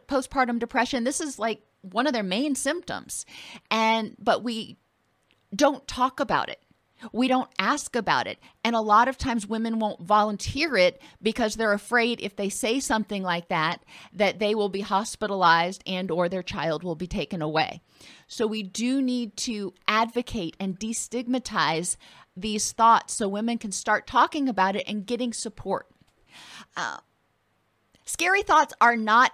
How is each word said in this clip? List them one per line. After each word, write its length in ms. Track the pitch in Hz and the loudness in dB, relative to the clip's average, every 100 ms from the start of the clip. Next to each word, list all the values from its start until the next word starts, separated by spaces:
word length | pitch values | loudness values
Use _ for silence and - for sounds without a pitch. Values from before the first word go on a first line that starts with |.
| - | -2
postpartum 500 | 277 262 277 247 240 | -2 0 0 0 0
depression, 460 | 226 262 247 262 | -2 0 0 0
this 160 | 233 - | -2 -2
is, 180 | 311 254 | -6 -4
like, 240 | 226 214 _ _ | -4 -4 _ _
one 260 | 190 202 277 | -8 -2 0
of 60 | |
their 100 | 240 | 0
main 320 | 190 190 294 269 | 0 0 0 -2
symptoms. 680 | 269 339 - 95 - - - - - - - | -2 -4 -6 -10 -10 -12 -12 -18 -18 -16 -4
And, 460 | 220 220 226 214 - | 0 2 2 -2 -4
but 240 | 220 - | 0 0
we 360 | 233 226 104 - _ _ _ _ _ _ _ | 0 -6 -10 -16 _ _ _ _ _ _ _
don't 320 | 196 294 269 - | 2 2 2 -6
talk 340 | - 254 - | -2 -2 0
about 300 | 233 151 - | 0 0 0
it. 140 | - _ _ _ _ 226 | -8 _ _ _ _ -8
We 160 | 214 254 | 0 2
don't 220 | 254 - - | 2 0 -2
ask 360 | 196 294 - 240 | 0 0 -4 -4
about 320 | 190 139 104 | 2 2 0
it. 120 | - - _ | -6 -16 _
And 120 | 226 226 | -2 0
a 40 | |
lot 280 | 214 208 247 | 4 6 6
of 100 | 262 | 0
times 300 | 269 233 202 | -2 -4 -4
women 320 | 220 226 226 | -4 -2 -2
won't 220 | 214 - | -2 -4
volunteer 760 | 170 208 214 202 - 180 220 202 | 2 4 4 -2 -6 -2 0 4
it 240 | 180 - - - | 4 2 -10 -4
because 340 | 214 226 220 214 | -2 0 -2 0
they're 180 | 226 | 0
afraid 480 | 202 - 247 240 233 | 0 2 2 2 0
if 140 | 202 - | -6 -6
they 120 | 196 | -6
say 320 | - 233 262 | -2 -2 -2
something 440 | - 220 214 202 | 0 -2 -2 -4
like 260 | 185 175 - | -2 -4 -2
that, 340 | 170 156 175 _ - - | 0 0 -2 _ -20 -10
that 260 | 180 196 170 | 0 0 2
they 160 | 214 220 | 0 0
will 140 | 202 | 0
be 120 | 196 | -2
hospitalized 1000 | 208 196 220 - 208 196 175 170 175 196 - | -2 -2 -2 -4 -4 4 6 6 4 -4 -6
and 240 | 185 185 | -6 -2
or 180 | 165 175 | 0 0
their 140 | 185 | -2
child 400 | 175 208 156 156 | -6 -4 -2 -2
will 120 | 175 156 | -4 -6
be 120 | 180 | -6
taken 340 | 202 147 185 | -6 -4 -6
away. 400 | 156 156 - - _ _ - - - | -2 0 -2 -4 _ _ -20 -20 -12
So 180 | - 247 | -4 -2
we 180 | 220 | -2
do 380 | 190 208 240 269 | -6 -4 0 0
need 340 | 262 247 226 - | 0 -2 -4 -6
to 360 | - 214 196 - - | -6 -6 -8 -6 0
advocate 680 | 214 226 240 240 233 165 - | 0 0 -2 -4 -4 -6 -6
and 200 | 190 180 | -6 -6
destigmatize 1160 | 220 233 - 240 240 254 247 202 151 160 180 - - - _ - | -6 -6 -6 -6 -4 -4 -2 0 2 0 -2 -6 -12 -20 _ -10
these 340 | 214 208 - | -4 -4 -2
thoughts 420 | - 226 220 - | 4 6 6 2
so 140 | - 202 | -4 -2
women 300 | 202 233 233 | -2 -2 -4
can 140 | 214 | -6
start 360 | 190 - 214 - | -4 0 0 2
talking 400 | 254 330 311 269 | 2 2 2 0
about 280 | 196 190 196 | 2 2 0
it 120 | - | -4
and 180 | 214 190 | -6 -4
getting 280 | 240 247 | -4 -4
support. 540 | 226 226 - 190 196 - _ _ _ _ - - - - - | -6 -10 -10 -4 -4 -6 _ _ _ _ -20 -20 -20 -14 -8
Uh, 220 | 123 71 - _ _ _ _ _ _ _ _ _ - | -8 -8 -16 _ _ _ _ _ _ _ _ _ -8
scary 380 | - 339 392 | -2 0 2
thoughts 320 | 403 311 285 - | 4 4 4 4
are 160 | 233 233 | 4 4
not 360 | 214 226 262 | 4 6 4